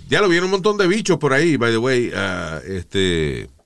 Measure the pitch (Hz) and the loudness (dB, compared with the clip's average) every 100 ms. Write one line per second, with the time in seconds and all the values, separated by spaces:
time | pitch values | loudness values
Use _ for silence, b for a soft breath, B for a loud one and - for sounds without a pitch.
0 | 78 156 202 170 185 196 202 208 180 214 | -2 2 2 2 0 0 0 2 2 2
1 | 196 165 143 135 170 131 117 113 127 123 | 0 0 2 2 2 2 2 2 2 0
2 | 104 95 98 90 82 78 65 95 - 98 | 0 -2 -4 -4 -6 -8 -8 -10 -4 0
3 | 92 85 76 60 50 _ | 2 2 -2 -4 -10 _